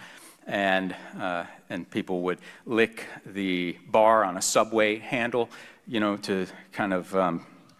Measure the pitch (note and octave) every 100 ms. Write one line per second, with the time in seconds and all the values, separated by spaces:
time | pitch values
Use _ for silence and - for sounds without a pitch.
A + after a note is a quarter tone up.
0 | - - - - - G#2+ G2 F#2+ F#2+ F2+
1 | - G3+ F#2+ F2 E2+ - - G2 E2 A2
2 | F#2+ F2+ F2+ F2 - - - A2+ A2+ -
3 | - - - G2 F#2+ F2+ F2 - - A2
4 | A2 A2+ G2 F2+ - B2+ A2 A2 G#2+ G#2+
5 | - B2+ A#2+ B2 A2+ - - - - A#2
6 | G#2 G2+ - F#2+ F2+ - - - G#2 F#2
7 | - F#2+ F2+ E2 - - -